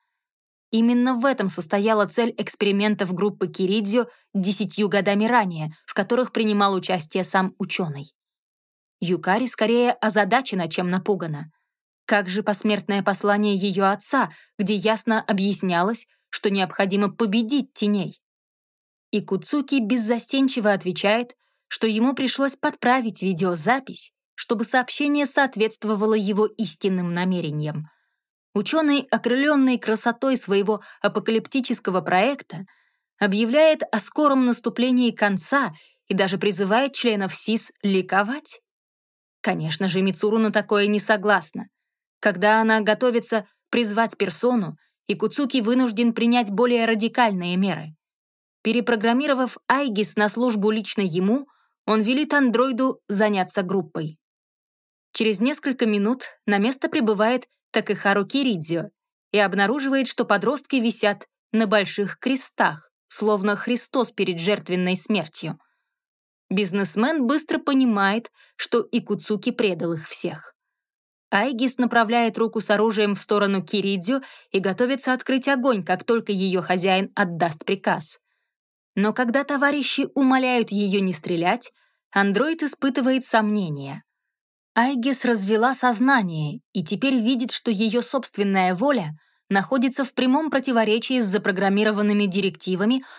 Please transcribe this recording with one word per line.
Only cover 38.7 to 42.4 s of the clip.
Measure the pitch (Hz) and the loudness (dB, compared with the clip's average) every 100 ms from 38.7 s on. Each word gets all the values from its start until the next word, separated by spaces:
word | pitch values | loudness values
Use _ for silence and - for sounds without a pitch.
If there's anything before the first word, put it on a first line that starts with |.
| _ _ _ _ _ _ _ | _ _ _ _ _ _ _
Конечно | - 170 156 156 190 | -4 -2 -2 -2 -2
же, | 190 | 0
Мицуру | 190 185 214 226 | 0 0 0 2
на | 220 | 2
такое | 214 202 208 202 | 0 0 2 2
не | 208 | 0
согласна. | - 214 202 196 160 - - _ _ _ _ _ | 0 0 2 2 0 -10 -14 _ _ _ _ _
Когда | 214 180 | -2 2